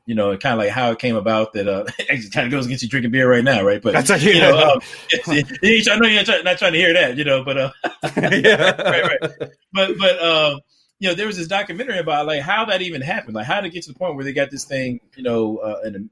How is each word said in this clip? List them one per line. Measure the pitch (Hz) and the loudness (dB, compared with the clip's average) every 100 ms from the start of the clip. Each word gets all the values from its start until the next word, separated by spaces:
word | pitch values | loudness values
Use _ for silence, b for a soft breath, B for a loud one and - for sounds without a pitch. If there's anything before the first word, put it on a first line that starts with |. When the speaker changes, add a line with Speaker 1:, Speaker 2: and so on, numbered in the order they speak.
| - | -6
Speaker 1:
you | |
know, | 110 101 | -2 0
and | 95 | 0
kinda | 139 113 | -2 0
like | 101 | -2
how | 120 120 | 0 -2
it | 113 | -2
came | 123 113 | -2 -2
about | 104 110 110 | 0 0 -2
that, | 104 98 | -2 -2
uh, | 98 107 | -2 -6
<laughs> | - | -8
it | - 135 104 | -4 -4 -2
kinda | 143 123 | -4 -2
goes | 139 120 | -2 -4
against | 127 | -6
you | 117 | -4
drinking | 135 120 | -4 0
beer | 131 127 | 2 4
right | 120 | 4
now, | 131 113 | 4 2
right? | 98 104 | 2 2
But, | 113 | 0
Speaker 2:
That's | 95 135 | 0 2
a, | 175 | 4
Speaker 1:
you | 185 175 | 6 6
know, | 185 156 | 6 6
Speaker 2:
yeah. | 156 | 6
Speaker 1:
um, | 127 - - | 4 0 -16
<laughs> | - | -4
it's, | 160 165 147 139 - 202 220 220 | -4 0 0 0 0 2 4 4
it, | |
I | 214 | 4
know | 226 | 4
you're | 208 | 4
not, | 196 | 2
try-, | 180 | 0
not | 180 180 | 0 2
trying | 185 | 2
to | 165 | 4
hear | 180 | 4
that, | 175 139 127 | 4 2 0
you | |
know, | 143 135 | 0 0
but, | 135 139 | 0 -2
uh, | 135 - | -4 -4
<laughs> | - - | -10 -8
Speaker 2:
<laughs> | 147 - 170 | -6 -2 0
Yeah. | 190 220 202 185 185 | 2 4 4 2 0
Speaker 1:
right, | 190 170 170 143 | -2 0 0 -2
right. | 160 - 139 _ _ | -4 -8 -14 _ _
But, | 190 190 175 | -2 -2 2
but, | 190 175 | 2 2
um, | 165 160 151 139 _ _ _ - | 2 2 2 -2 _ _ _ -6
you | 190 | -4
know, | 170 | -2
there | 214 | -4
was | 185 | -6
this | 165 | -4
documentary | 196 202 175 262 185 | -4 -4 -8 -6 -4
about, | 160 147 151 | -2 -2 0
like, | 151 | -4
how | 151 214 226 | -2 -2 0
that | 185 | -2
even | 180 151 | -4 -8
happened, | 139 208 - 107 | -6 -6 -6 -8
like, | 120 | -4
how | 202 | -4
did | 185 | -4
it | |
get | 170 156 | -12 -16
to | |
the | 127 | -8
point | 180 139 | -6 -6
where | |
they | 139 | -6
got | 139 143 | -4 -4
this | 139 - | -6 -8
thing, | 135 127 123 _ 135 | -6 -6 -8 _ -8
you | |
know, | 123 117 110 110 | -4 -2 -2 -4
uh, | 107 104 | -6 -8
an, | 110 98 107 | -8 -10 -14